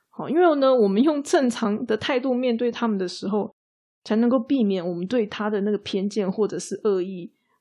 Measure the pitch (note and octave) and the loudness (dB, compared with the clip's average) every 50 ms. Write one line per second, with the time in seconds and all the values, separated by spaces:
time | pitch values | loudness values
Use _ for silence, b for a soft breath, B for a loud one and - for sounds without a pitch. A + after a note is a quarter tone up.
0 | _ _ _ - D#3+ - A3+ E4 F4+ F4 D4+ C#4+ C4+ C4 C4 B3+ G#3+ G3 F#3+ G#3 | _ _ _ -12 -6 -2 2 4 4 4 4 4 4 4 4 4 4 4 4 4
1 | C4 D#4+ D4+ C#4+ C#4+ - - E4+ C4+ B3 A#3 - - G#3 G#3 G#3+ - A#3 G#3+ G#3+ | 4 4 2 0 -2 0 2 2 2 2 0 -2 -2 -2 -2 -2 -2 -2 -4 -2
2 | - - D4 B3+ B3+ C4+ B3+ B3 B3+ B3+ A#3 A3+ B3 A#3+ A3+ - A#3+ A#3 G#3+ G3 | -2 -2 -2 0 0 0 0 0 0 0 0 0 0 -2 -2 -2 -2 -2 0 0
3 | F#3+ F3+ F3+ - - - G3 G#3 F#3+ - - _ _ _ _ _ _ _ _ _ | -2 -4 -6 -6 -6 -2 -2 -2 -2 -4 -8 _ _ _ _ _ _ _ _ _
4 | _ - A3+ G#3+ A#3 A#3+ A#3+ C4+ A3+ - C#4+ C4+ A3+ G3+ G3 F#3 E3 F3+ F3 E3+ | _ -2 0 2 4 4 2 2 2 0 0 2 2 2 0 0 -2 -4 -4 -4
5 | F3 F#3 B3 B3+ G#3+ G#3 - - G#3+ G#3+ G#3+ G#3 G3 G#3 G#3 G3 - - - G3 | -4 -2 0 0 0 -2 -4 -4 -4 -2 -2 -2 0 0 -2 -2 -4 -4 -4 -2
6 | F#3 G#3 - A3 G3+ F3+ F#3 - G#3+ F#3+ - E3+ - - G#3 - - A3 G3 F#3 | -2 -2 -2 -2 -2 -2 0 0 -2 -2 -2 -6 -8 -8 -10 -4 -2 0 0 0
7 | F3+ F#3+ G3 F3+ E3+ A3+ - _ _ _ _ _ | -2 -4 -6 -10 -12 -14 -16 _ _ _ _ _